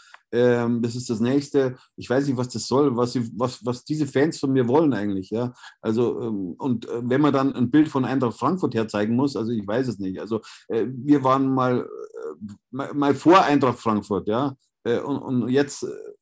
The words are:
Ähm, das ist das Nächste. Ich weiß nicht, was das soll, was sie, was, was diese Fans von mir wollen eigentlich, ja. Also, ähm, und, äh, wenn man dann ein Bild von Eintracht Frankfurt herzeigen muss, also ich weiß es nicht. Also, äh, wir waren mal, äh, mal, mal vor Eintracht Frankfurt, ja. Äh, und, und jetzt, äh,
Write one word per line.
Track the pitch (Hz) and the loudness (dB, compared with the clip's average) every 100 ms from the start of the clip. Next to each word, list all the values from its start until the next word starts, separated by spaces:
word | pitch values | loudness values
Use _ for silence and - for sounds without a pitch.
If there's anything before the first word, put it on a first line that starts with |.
| _ - _ | _ -20 _
Ähm, | 117 123 120 120 117 | 2 4 4 2 0
das | 120 123 | -2 -4
ist | 123 | -4
das | 110 | -2
Nächste. | 117 139 143 143 131 131 _ - | 2 0 2 0 0 -2 _ -12
Ich | - | -2
weiß | 127 143 | 0 0
nicht, | 123 | 0
was | 123 | -2
das | 117 - | -6 0
soll, | 123 147 117 | 2 2 2
was | 123 | 0
sie, | 131 113 92 | -2 -4 -4
was, | 123 - | -4 -4
was | 120 123 - | -6 -6 -4
diese | 151 139 | -4 -2
Fans | 131 156 156 | 2 0 0
von | 135 | 0
mir | 135 117 | 2 4
wollen | 139 160 | 4 4
eigentlich, | 110 104 98 92 | 2 -2 -4 -4
ja. | 107 123 123 - - | -4 -4 -8 -20 -8
Also, | 104 113 117 - | -2 0 0 -2
ähm, | 117 104 92 - | -4 -4 -6 -6
und, | 139 120 - | -4 -4 -4
äh, | 117 | -6
wenn | 120 131 | 0 2
man | 151 | 4
dann | 135 135 | 4 0
ein | 127 123 | 0 2
Bild | 151 151 | 4 4
von | 139 | 0
Eintracht | 123 131 123 - | -2 0 -2 0
Frankfurt | 127 185 147 | -2 0 -2
herzeigen | 113 107 104 107 120 | -2 -2 -2 0 0
muss, | 143 104 | 0 -2
also | 110 | -4
ich | 117 98 | -4 -2
weiß | 113 131 | -2 -2
es | 101 | -4
nicht. | 98 95 | -6 -6
Also, | 92 110 - - - | -6 -6 -6 -16 -6
äh, | 110 107 | -2 -2
wir | 131 139 143 | -2 2 2
waren | 131 135 135 | 4 2 2
mal, | 131 127 123 | 2 2 0
äh, | - - 60 - 69 - 104 101 _ | -4 -10 -14 -12 -12 -12 -14 -16 _
mal, | 127 139 147 | -10 -6 0
mal | 143 | 2
vor | 127 151 185 | 4 8 8
Eintracht | 143 143 127 - | 8 4 2 0
Frankfurt, | 117 104 98 98 92 | 0 -2 0 -4 -2
ja. | 110 139 131 _ _ | -2 -2 -6 _ _
Äh, | - 117 | -2 -2
und, | - 135 | -2 -6
und | - 127 113 | -2 -2 2
jetzt, | 131 143 - | 2 0 -4
äh, | 73 52 50 - | -10 -10 -14 -20